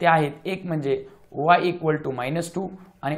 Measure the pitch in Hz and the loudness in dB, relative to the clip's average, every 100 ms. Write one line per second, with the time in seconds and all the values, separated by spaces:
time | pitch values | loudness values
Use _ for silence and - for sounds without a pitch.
0 | 170 160 147 - - 185 180 156 139 135 | 4 4 2 -2 -8 -8 -4 -4 -2 -2
1 | - - _ 131 151 175 175 170 160 151 | -4 -20 _ -2 4 4 4 0 0 -2
2 | 139 127 127 165 165 185 190 - - _ | -4 -6 -4 -4 -4 -6 -8 -10 -20 _
3 | 139 | -6